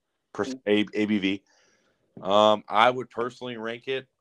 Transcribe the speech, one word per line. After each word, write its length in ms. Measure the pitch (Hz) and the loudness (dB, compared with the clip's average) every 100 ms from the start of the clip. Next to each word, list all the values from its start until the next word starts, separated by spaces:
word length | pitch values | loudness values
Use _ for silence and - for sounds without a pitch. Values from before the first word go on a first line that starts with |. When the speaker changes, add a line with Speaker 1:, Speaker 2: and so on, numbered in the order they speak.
| _ _ _ | _ _ _
Speaker 1:
per-, 120 | - 101 | -8 -6
Speaker 2:
Mm. 140 | - 104 | -6 0
Speaker 1:
A-, 340 | 104 95 104 | 0 0 -2
A 40 | 107 | -2
B 120 | 104 | 0
V. 240 | 95 98 _ _ _ _ _ _ _ - | 0 -4 _ _ _ _ _ _ _ -12
Um, 420 | 92 104 107 104 - | 0 4 6 4 0
I 220 | 104 120 | 2 2
would 200 | 127 113 | 2 -8
personally 480 | - 123 127 123 113 | -8 -8 -8 -14 -10
rank 300 | 113 120 135 | -10 -10 -8
it. 200 | 135 131 _ | -8 -8 _